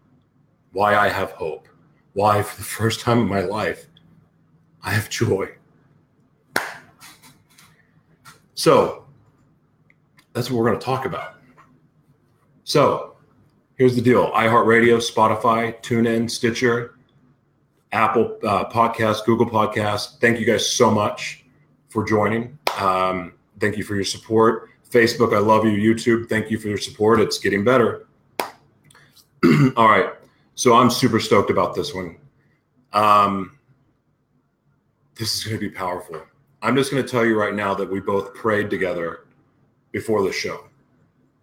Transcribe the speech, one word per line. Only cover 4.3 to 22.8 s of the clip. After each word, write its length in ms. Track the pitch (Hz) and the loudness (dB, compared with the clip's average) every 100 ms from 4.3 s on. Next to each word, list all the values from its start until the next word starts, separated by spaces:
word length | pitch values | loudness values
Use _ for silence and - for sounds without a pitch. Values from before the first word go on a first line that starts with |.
| _ _ _ _ _ | _ _ _ _ _
I 80 | - | -4
have 200 | 104 - | -4 -4
joy. 400 | - 107 95 92 - _ _ _ _ _ _ _ _ _ - - - - _ - - - _ _ _ - _ _ _ _ _ - - _ | -4 -2 -2 -4 -12 _ _ _ _ _ _ _ _ _ -8 -8 -14 -20 _ -20 -20 -20 _ _ _ -20 _ _ _ _ _ -20 -20 _
So 500 | - 165 127 82 - - _ _ _ _ _ _ _ _ _ _ _ _ | -6 0 2 0 -4 -18 _ _ _ _ _ _ _ _ _ _ _ _
that's 180 | 117 123 | -8 -4
what 80 | 123 | 0
we're 120 | 117 | 0
gonna 100 | 98 | 0
talk 240 | - 131 | -2 -4
about. 300 | 98 82 - - _ _ _ _ _ _ _ _ _ _ _ _ | -4 -8 -12 -18 _ _ _ _ _ _ _ _ _ _ _ _
So 520 | - 151 123 - - - _ _ _ _ _ - | -2 2 2 0 -8 -18 _ _ _ _ _ 2
here's 180 | 127 123 | 2 4
the 60 | |
deal. 280 | 117 110 85 | 4 4 2
iHeartRadio, 640 | 110 113 117 107 113 117 117 | 2 2 4 4 4 6 4
Spotify, 800 | - - 110 107 120 113 117 113 | 0 0 0 2 0 0 -2 -6
TuneIn, 480 | - 117 117 113 113 | -4 0 0 0 -4
Stitcher, 640 | - 117 113 123 120 120 - _ _ _ _ _ _ _ _ - | -2 -4 0 0 -2 -6 -16 _ _ _ _ _ _ _ _ -6
Apple, 460 | 107 110 117 107 - | 0 2 2 0 -2
uh, 200 | 110 95 87 | -2 -2 -2
Podcast, 560 | 113 117 - 110 104 - | 0 0 0 -2 0 0
Google 200 | 117 113 | 0 2
Podcast. 720 | 113 104 113 104 104 - - | 0 0 0 -2 -4 -6 -2
Thank 200 | 117 110 | 0 0
you 60 | 110 | 0
guys 200 | 104 - | 0 0
so 240 | - 117 | 2 2
much 540 | 107 104 - - - _ _ _ _ _ | 2 -2 -4 -12 -14 _ _ _ _ _
for 140 | 110 | -6
joining. 540 | 92 107 104 113 123 - - | -2 0 0 -2 -6 -8 -8
Um, 560 | - | -2